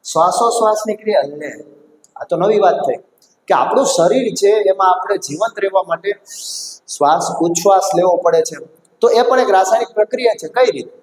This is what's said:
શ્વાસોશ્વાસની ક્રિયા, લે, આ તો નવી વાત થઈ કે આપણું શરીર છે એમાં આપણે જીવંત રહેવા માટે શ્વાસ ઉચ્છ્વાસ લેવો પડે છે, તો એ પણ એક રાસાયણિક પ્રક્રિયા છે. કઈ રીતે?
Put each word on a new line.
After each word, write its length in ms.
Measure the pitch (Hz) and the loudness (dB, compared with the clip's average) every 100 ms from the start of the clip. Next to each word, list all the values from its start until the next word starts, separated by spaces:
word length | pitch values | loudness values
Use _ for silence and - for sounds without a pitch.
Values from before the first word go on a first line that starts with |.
| - | -4
શ્વાસોશ્વાસની 880 | 160 175 185 233 233 220 214 220 208 | 0 0 2 0 2 0 0 -4 -6
ક્રિયા, 260 | 214 202 | -2 -2
લે, 300 | 143 147 147 - - - _ _ _ - | -2 -10 -14 -14 -20 -20 _ _ _ -16
આ 80 | |
તો 120 | - 165 | -6 -2
નવી 240 | 196 214 | 0 4
વાત 200 | 180 - - | 2 2 -4
થઈ 120 | - _ _ _ _ - | -6 _ _ _ _ 0
કે 60 | |
આપણું 320 | 175 131 254 269 | 0 2 0 0
શરીર 420 | - 170 254 233 | 2 2 2 -2
છે 180 | 175 196 214 190 | 0 2 4 2
એમાં 200 | 185 185 | 2 2
આપણે 260 | 185 - 196 | 2 -2 -6
જીવંત 380 | - 151 220 - | -6 -4 -4 -2
રહેવા 260 | 196 190 190 | -2 -2 -2
માટે 240 | 165 196 208 _ - - - - - - | -6 -6 -8 _ -16 -14 -12 -14 -18 -16
શ્વાસ 380 | - 143 170 - - | -2 0 0 -2 -2
ઉચ્છ્વાસ 440 | 170 170 196 190 - 160 | -2 0 4 4 2 0
લેવો 180 | 180 175 | 2 2
પડે 240 | 175 165 | 2 0
છે, 140 | 160 147 - _ _ _ | -2 -8 -18 _ _ _
તો 60 | 226 | 2
એ 120 | 233 | 2
પણ 160 | 247 254 | 2 2
એક 100 | 220 | 2
રાસાયણિક 420 | 190 185 226 - | 2 2 0 0
પ્રક્રિયા 460 | 208 214 247 240 208 | -2 -2 0 -2 -2
છે. 60 | 160 | -6
કઈ 220 | 247 254 | 0 0
રીતે? 220 | 143 113 - | 0 -12 -20